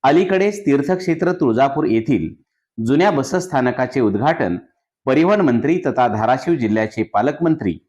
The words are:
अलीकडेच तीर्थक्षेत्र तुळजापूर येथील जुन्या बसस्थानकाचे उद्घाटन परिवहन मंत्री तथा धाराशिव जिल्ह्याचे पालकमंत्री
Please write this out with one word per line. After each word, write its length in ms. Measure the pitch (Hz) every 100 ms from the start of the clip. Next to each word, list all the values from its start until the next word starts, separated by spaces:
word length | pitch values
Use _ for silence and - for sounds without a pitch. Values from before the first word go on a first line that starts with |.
अलीकडेच 600 | 135 160 190 190 202 202 -
तीर्थक्षेत्र 640 | 139 135 180 180 160 175
तुळजापूर 540 | 180 139 113 135 139 156
येथील 500 | 113 113 113 78 - _ _ _ - 113
जुन्या 260 | 143 196
बसस्थानकाचे 880 | 156 131 180 180 139 123 123 127 -
उद्घाटन 580 | 113 101 139 165 104 90 - _ _ _ -
परिवहन 360 | 135 170 208
मंत्री 400 | 160 117 135 175 156
तथा 220 | 123 123
धाराशिव 480 | 107 113 131 - 165
जिल्ह्याचे 480 | 110 107 107 -
पालकमंत्री 760 | - 104 127 139 165 156 101 78